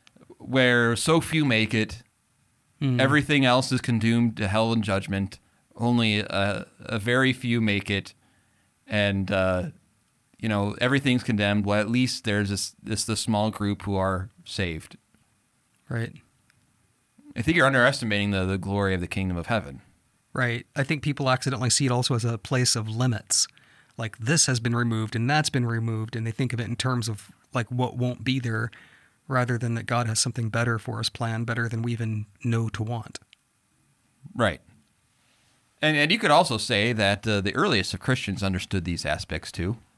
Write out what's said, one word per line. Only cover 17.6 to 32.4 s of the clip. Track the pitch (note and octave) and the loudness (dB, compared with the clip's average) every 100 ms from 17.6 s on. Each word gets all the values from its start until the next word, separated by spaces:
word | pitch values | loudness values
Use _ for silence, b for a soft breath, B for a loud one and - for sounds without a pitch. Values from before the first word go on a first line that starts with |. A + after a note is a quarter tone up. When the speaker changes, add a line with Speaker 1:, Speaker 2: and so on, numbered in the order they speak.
| C3+ | 4
Speaker 1:
underestimating | C3+ B2 C3+ A2+ G2+ G2+ | 6 4 2 -2 0 2
the, | G2 F#2 | 0 0
the | F#2+ | -2
glory | G2 G2+ G2 | -2 0 0
of | F#2 | 0
the | F2 | -2
kingdom | - F#2 F2 | -4 -2 -4
of | E2 | -2
heaven. | A2+ C#2+ C2 - _ _ _ _ | -4 -4 -16 -20 _ _ _ _
Speaker 2:
Right. | - B2 A#2 - - | -4 -2 -4 -6 -4
I | |
think | C3 D#3 | -2 -2
people | D3+ C3+ C3+ | -2 -2 0
accidentally | B2+ C#3+ B2+ B2 | 0 0 -2 0
see | - C3+ | 2 2
it | |
also | B2 B2 A#2+ | 2 2 0
as | |
a | A#2 A#2 | -2 -4
place | - B2+ B2 A#2 | -2 0 2 0
of | A2 | -2
limits. | A2 B2+ A2 - - - b b b b b | 0 0 0 -2 0 0 b b b b b
Like, | A2+ - | -10 -6
this | A2 D#3+ - | 0 2 2
has | B2 | 2
been | A#2 A#2 | 0 0
removed | A#2+ A2+ A2 A2+ | 2 0 -2 0
and | A#2+ | 2
that's | D3+ D3+ | 2 2
been | C3 A#2+ | 0 0
removed, | A2+ A2+ A2 A2 A2+ | -2 -2 -4 -4 -4
and | A2+ | -4
they | |
think | - C3 | -2 -2
of | A#2 | -2
it | G#2+ | -4
in | A#2+ | -2
terms | C3 B2 A2+ | 0 0 -2
of, | G#2+ - - _ | -6 -10 -20 _
like, | B2+ A2 | -4 -2
what | B2 B2 B2 | -2 -2 0
won't | B2 B2 | -4 -2
be | B2 C3 | -2 -2
there, | A#2 A2 A#2 B B B B B - | -2 -4 -4 B B B B B -2
rather | C3 A#2+ A#2 | 0 0 0
than | A#2+ A#2 | -2 -2
that | - | 0
God | A#2+ A#2 | 0 0
has | A2 | 0
something | - A#2+ A2+ | -2 -2 -2
better | A#2 A#2+ A2+ | 0 0 0
for | - A2 | -4 -6
us | A2+ | -6
planned, | - A#2 A2+ A#2 | -4 -4 -2 -2
better | A#2+ A#2 | -2 -2
than | A2+ | -2
we | A#2 | -2
even | A2+ A2+ A2 G#2+ - | -2 -2 -4 -6 -6